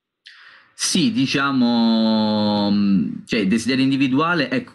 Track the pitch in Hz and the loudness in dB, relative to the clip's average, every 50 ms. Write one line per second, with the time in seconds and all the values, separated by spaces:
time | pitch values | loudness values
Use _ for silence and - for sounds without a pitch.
0 | _ _ _ _ - - - - - - - - _ _ _ - - - - 190 | _ _ _ _ -20 -20 -20 -20 -20 -20 -20 -20 _ _ _ -8 -6 -2 -2 0
1 | 151 117 104 127 135 131 - 139 139 139 135 131 123 120 120 117 117 113 113 113 | 0 0 0 0 -2 -2 -2 -2 -2 -2 0 0 0 2 2 2 2 2 2 2
2 | 113 110 110 110 107 107 107 107 107 104 104 104 101 104 101 104 101 101 98 90 | 2 2 2 0 0 0 0 0 0 0 0 0 0 0 0 2 2 2 2 2
3 | 73 - - - - - - 113 98 95 117 110 113 117 135 131 135 135 139 131 | 0 -2 -6 -10 -8 -4 -2 -2 0 0 0 0 0 0 0 0 2 2 2 0
4 | 139 127 127 139 - - 175 - 131 - - 123 113 - - | 0 0 2 0 0 0 0 -2 -2 -2 -4 -4 -6 -8 -12